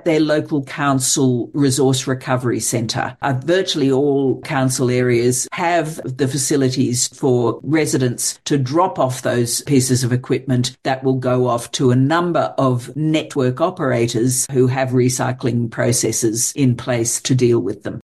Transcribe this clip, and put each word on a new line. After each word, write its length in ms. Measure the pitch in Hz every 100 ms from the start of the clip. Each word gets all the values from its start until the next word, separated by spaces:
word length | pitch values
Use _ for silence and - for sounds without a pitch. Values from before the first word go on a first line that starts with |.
| -
their 140 | 156
local 420 | 151 151 - 151 131
council 680 | - 143 135 131 - 131 123 - 147
resource 360 | 139 127 131 131 -
recovery 500 | 127 - 127 123 113 -
centre. 360 | 113 110 - - -
Uh, 120 | 143 127 135
virtually 400 | 185 190 160 139 135
all 260 | 147 139 135 120 -
council 420 | 143 131 127 123
areas 520 | 123 123 120 123 127 - -
have 340 | 170 170 156 160 - 127
the 80 | 131
facilities 720 | 147 - 147 127 131 117 123 - -
for 160 | 139 123 117 - - 160
residents 480 | 147 147 127 120 - - -
to 60 | 180 127
drop 260 | 160 185 180
off 160 | 131 123
those 320 | 127 120 117 - -
pieces 340 | 139 123 127 120
of 80 | 127
equipment 560 | - 131 - 123 123 - 143
that 160 | 131
will 160 | 135 131 127
go 80 | 127 123
off 200 | 120 - -
to 100 | 131
a 80 | 127 135
number 320 | 170 175 151 117 -
of 300 | 135 123 - 143 156 156
network 440 | 156 143 127 127 170
operators 720 | 180 139 120 117 117 127 127 - 131
who 100 | 127 131
have 200 | 131 127
recycling 580 | 123 123 123 127 120 120 117 -
processes 720 | 120 127 - - 113 117 - - 131
in 80 |
place 400 | 120 - 117 117 - -
to 80 | 131 120
deal 160 | 117 87
with 140 | 104
them. 180 | 107 110